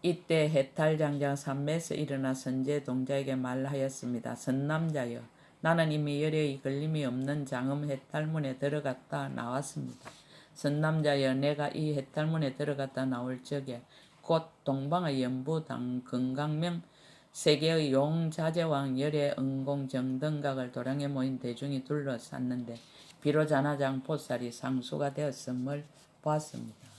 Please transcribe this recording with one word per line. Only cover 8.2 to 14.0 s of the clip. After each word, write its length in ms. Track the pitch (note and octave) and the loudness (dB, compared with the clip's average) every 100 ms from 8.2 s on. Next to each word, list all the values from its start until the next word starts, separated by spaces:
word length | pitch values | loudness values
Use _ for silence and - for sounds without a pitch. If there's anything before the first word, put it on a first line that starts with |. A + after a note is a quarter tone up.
| D#3 D#3+ C#3 C3 | 0 0 -2 0
들어갔다 680 | C#3+ D3+ C#3 B2+ - D3 C#3 | 0 0 -2 -6 -6 -6 -4
나왔습니다. 840 | B2+ A#2+ B2+ D3+ D3+ B2+ A#2+ - - - - - | -4 -4 -4 -4 -6 -8 -10 -18 -20 -20 -20 -20
선남자여, 800 | - D3 D3 D#3 D#3 D3 C#3+ C3+ | -4 -2 2 2 4 4 4 2
내가 340 | C3 C#3+ D3 D3 | 2 2 2 -2
이 260 | - D#3 | 0 0
해탈문에 640 | C#3+ C3+ - D#3 D#3+ C#3+ C3 | -2 -4 -2 0 2 0 0
들어갔다 480 | D3 C#3 C3+ C3 | -2 -2 -2 -2
나올 400 | C3 B2 B2+ B2+ | -2 -2 -4 -6
적에 380 | - C#3+ C3+ A#2+ - - | -4 -6 -4 -10 -12 -20